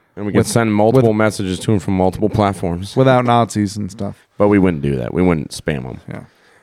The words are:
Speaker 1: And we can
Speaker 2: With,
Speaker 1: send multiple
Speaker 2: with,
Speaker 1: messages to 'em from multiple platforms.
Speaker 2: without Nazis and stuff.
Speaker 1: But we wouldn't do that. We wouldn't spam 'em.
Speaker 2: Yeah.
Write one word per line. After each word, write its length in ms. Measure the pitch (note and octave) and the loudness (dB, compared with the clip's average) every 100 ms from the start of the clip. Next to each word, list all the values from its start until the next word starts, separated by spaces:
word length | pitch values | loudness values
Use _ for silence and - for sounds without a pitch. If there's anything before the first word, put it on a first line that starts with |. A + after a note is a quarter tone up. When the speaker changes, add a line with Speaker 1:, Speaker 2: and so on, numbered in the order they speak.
| _ - | _ -10
Speaker 1:
And 100 | G#2 | -2
we 60 | |
can 60 | A#2 | -2
Speaker 2:
With, 80 | - | 0
Speaker 1:
send 260 | A#2+ A2+ G#2 | 0 2 2
multiple 340 | A2 C3 A#2 | 4 4 4
Speaker 2:
with, 80 | G#2+ | 4
Speaker 1:
messages 420 | A2 - F#2+ F2+ | 0 0 -4 -4
to 100 | - | 0
'em 60 | G#2 | 0
from 160 | G2+ F#2+ | 0 0
multiple 340 | F#2 - G#2 | 0 0 -2
platforms. 680 | - G2+ F#2+ F2+ F2 G2 C3 | 0 0 -2 -6 -6 -4 0
Speaker 2:
without 280 | C3 B2+ A#2+ | 2 2 2
Nazis 520 | A#2+ A#2 G#2+ G2+ G#2 | 0 0 -2 -4 -4
and 120 | F#2+ | -10
stuff. 380 | - G2+ - _ - | -10 -12 -12 _ 0
Speaker 1:
But 120 | G#2 | 4
we 100 | G2+ | 4
wouldn't 240 | F#2 D2+ | 4 0
do 120 | C#2+ C2 | -4 -4
that. 160 | A#1+ | -4
We 80 | E2+ | 0
wouldn't 280 | F2+ D#2+ - | 0 0 -4
spam 340 | - - C#2 B1 | -8 -6 -6 -8
'em. 160 | - - | -14 -16
Speaker 2:
Yeah. 140 | - - _ _ _ | -16 -18 _ _ _